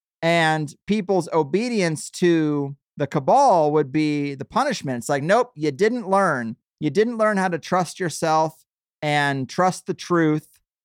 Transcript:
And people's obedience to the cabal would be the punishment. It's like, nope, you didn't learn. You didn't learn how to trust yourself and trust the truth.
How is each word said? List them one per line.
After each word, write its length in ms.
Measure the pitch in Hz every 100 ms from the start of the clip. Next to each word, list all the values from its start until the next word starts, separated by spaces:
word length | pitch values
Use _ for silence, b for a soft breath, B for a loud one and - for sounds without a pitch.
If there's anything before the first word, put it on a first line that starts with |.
| _ -
And 540 | 165 170 160 156 147 - -
people's 420 | 214 185 185 165
obedience 800 | 165 139 185 247 220 170 151 -
to 640 | - 175 165 151 147 139 143 _ -
the 100 | 143
cabal 640 | 156 135 254 269 180 147
would 200 | 151 135
be 420 | 151 151 147 143
the 100 | 135
punishment. 540 | - 220 285 214 139 120
It's 100 | -
like, 140 | 143
nope, 300 | 156 233 240
you 160 | 151 151
didn't 380 | 131 220 247 190
learn. 480 | 196 185 131 113 - _ -
You 100 | 151
didn't 260 | 160 233 226
learn 180 | 214 196
how 120 | 185
to 100 | 165
trust 420 | - 185 175 -
yourself 640 | 175 - 165 156 160 - _ _ _ -
and 480 | 151 147 143 139 123
trust 380 | - 185 - -
the 80 |
truth. 640 | - - 175 156 151 - _ _ _